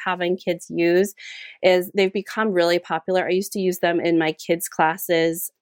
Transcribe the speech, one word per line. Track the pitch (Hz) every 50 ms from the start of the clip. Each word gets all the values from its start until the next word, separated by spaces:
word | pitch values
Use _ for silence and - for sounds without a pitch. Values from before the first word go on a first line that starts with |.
| -
having | 190 180 175 180 175 180
kids | 180 - 185 170 170 - -
use | 165 165 170 170 175 180 202 202 - - - - - - - - - -
is | - 185 185 180 180 202 -
they've | 202 190 190 -
become | 202 190 - - 220 220 220 185
really | 175 170 170 175 175
popular. | 175 - 165 165 - - 185 185 175
I | -
used | 180 190 202 - -
to | 208
use | 190 185 180 -
them | - 170 170 165
in | - 170 170
my | 165 160 156 156
kids' | - - - 170 170 - -
classes | - - 165 160 165 190 - - 175 165 165 165 165 175 - - _ _